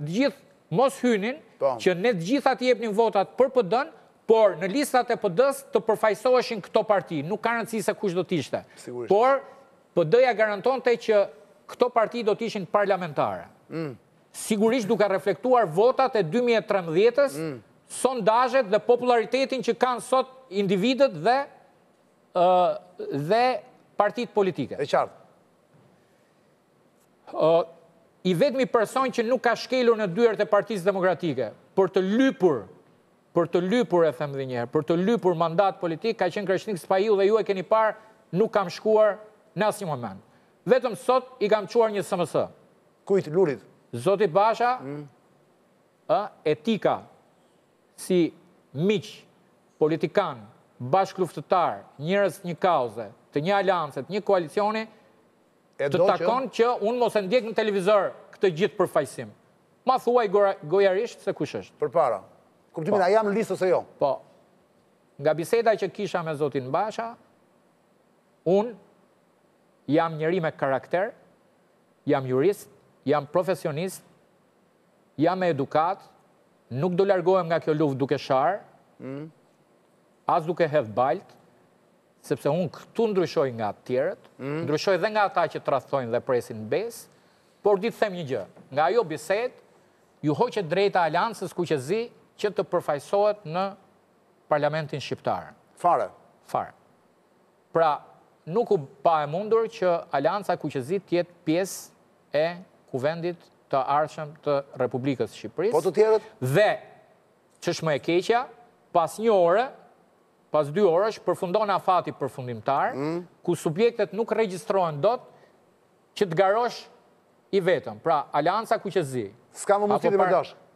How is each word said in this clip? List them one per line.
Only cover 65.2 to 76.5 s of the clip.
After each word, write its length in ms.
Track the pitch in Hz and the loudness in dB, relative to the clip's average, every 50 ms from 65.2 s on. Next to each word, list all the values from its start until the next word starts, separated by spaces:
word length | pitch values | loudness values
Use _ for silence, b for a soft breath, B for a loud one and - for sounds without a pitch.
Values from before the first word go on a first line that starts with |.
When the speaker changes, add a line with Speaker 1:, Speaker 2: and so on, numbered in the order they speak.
Speaker 1:
Nga 140 | 139 151 156 | -2 -2 -2
biseda 360 | 156 165 - 233 233 226 226 214 | -2 -2 -2 0 2 2 2 2
që 140 | 185 202 180 - | 0 -2 -6 -6
kisha 300 | - 202 170 - 180 165 | -6 -6 -6 -4 -4 -4
me 100 | 160 156 | -4 -4
zotin 360 | 147 156 139 131 139 123 131 143 | -2 -2 -2 -2 -4 -4 -4 -2
Basha, 420 | 175 202 220 202 - 233 226 233 - _ _ _ _ _ _ _ _ _ _ _ _ _ _ _ _ _ _ _ _ _ _ _ _ - | -4 -4 -4 -6 -8 -8 -10 -10 -16 _ _ _ _ _ _ _ _ _ _ _ _ _ _ _ _ _ _ _ _ _ _ _ _ -2
unë 280 | 160 185 202 214 247 214 - - _ _ _ _ _ _ _ _ _ _ _ _ _ _ _ _ _ _ _ _ - | 0 2 2 0 -2 -6 -14 -20 _ _ _ _ _ _ _ _ _ _ _ _ _ _ _ _ _ _ _ _ -2
jam 280 | 139 160 165 165 160 | 0 0 0 0 -2
njeri 240 | 151 156 160 180 185 | -4 -2 -2 -2 -2
me 100 | 160 151 - | -2 -4 -4
karakter, 600 | - 147 135 135 - - - - 175 196 233 - _ _ _ _ _ _ _ _ _ _ _ _ _ _ _ _ _ - | -4 -2 -2 -2 -2 -4 -4 -4 -2 -2 -4 -6 _ _ _ _ _ _ _ _ _ _ _ _ _ _ _ _ _ -4
jam 180 | 143 143 139 135 | -2 -2 -2 -2
jurist, 420 | 127 127 131 147 196 202 - - - - _ _ _ _ _ - | -2 0 2 2 2 0 -2 -6 -20 -20 _ _ _ _ _ -2
jam 220 | 127 147 147 143 | -2 0 0 -2
profesionist, 760 | - - 180 180 185 180 - - 165 143 151 180 190 - - - _ _ _ _ _ _ _ _ _ _ _ _ _ _ _ _ _ _ _ _ _ _ - | -2 -2 -2 0 0 -2 -4 -4 -6 -6 -6 -8 -8 -10 -12 -20 _ _ _ _ _ _ _ _ _ _ _ _ _ _ _ _ _ _ _ _ _ _ -2
jam 200 | 147 170 185 185 | -2 -2 0 0
me 120 | 185 175 160 | 0 -2 -2
edukat, 460 | 135 139 - - 151 160 175 202 - - - _ _ _ _ _ _ _ _ | -2 -4 -2 0 0 0 0 -2 -6 -10 -20 _ _ _ _ _ _ _ _